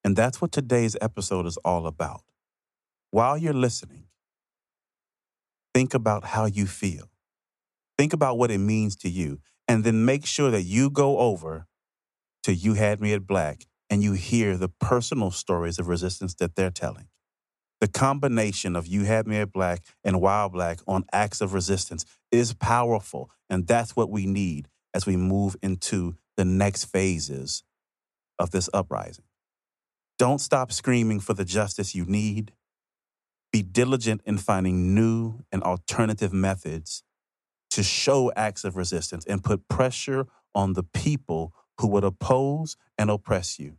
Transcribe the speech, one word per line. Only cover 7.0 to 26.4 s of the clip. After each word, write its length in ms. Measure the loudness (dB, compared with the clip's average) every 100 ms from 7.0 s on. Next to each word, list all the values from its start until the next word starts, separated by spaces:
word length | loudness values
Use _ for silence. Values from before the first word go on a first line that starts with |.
| -14 _ _ _ _ _ _ _ _ 0
Think 140 | 0
about 260 | 2 2 4
what 140 | 2
it 60 | 4
means 360 | 2 2 0 -2
to 100 | -6
you. 320 | -4 -4 -6 _ _ 0
And 160 | 2
then 220 | 4 4
make 200 | 4 2
sure 280 | -2 0 2
that 100 | 2
you 280 | 0 2 2
go 280 | 4 2 4
over 480 | 2 0 -8 -12 -14 _ _ _ _ _ _ _
to 100 | -2
You 200 | 0 2
Had 260 | 2 2 2
Me 140 | 0
at 120 | -2 0
Black 400 | 0 0 -6 -18 _ _
and 100 | 2
you 120 | 2
hear 440 | 0 0 2 2 0
the 120 | -4
personal 640 | -2 2 2 0 -2 -2
stories 440 | -4 -2 -2 -2 -4
of 120 | -2
resistance 460 | -2 -2 -4 -8
that 200 | -4 -4
they're 160 | 0 -2
telling. 380 | -2 -8 -8 -20 _ _ _ _ _ _ _
The 80 | -2
combination 880 | 2 0 2 0 2 0 -2 -4 -4
of 100 | -2
You 200 | -2 2
Had 200 | 0 0
Me 120 | -2
at 140 | -2
Black 300 | 0 -2 -2 -8 _
and 160 | -2 2
Wild 320 | 4 4 0
Black 260 | -2 -4 -4 -2
on 180 | -2 0
acts 280 | 0 0 -2
of 120 | -2
resistance 520 | -2 0 -2 -2 -10 -12 _ _
is 240 | 2 2
powerful. 720 | 0 0 2 2 -2 -4 -14 -14 _ _
And 160 | -4 2
that's 300 | 2 2 0
what 120 | 0
we 160 | 0
need 440 | 0 0 -2 -4 -10 _ _
as 100 | -4
we 120 | 0 2
move 400 | 2 2 0 -2
into 500 | -4 -4 -2 -4 -4 -10 _
the 80 | 0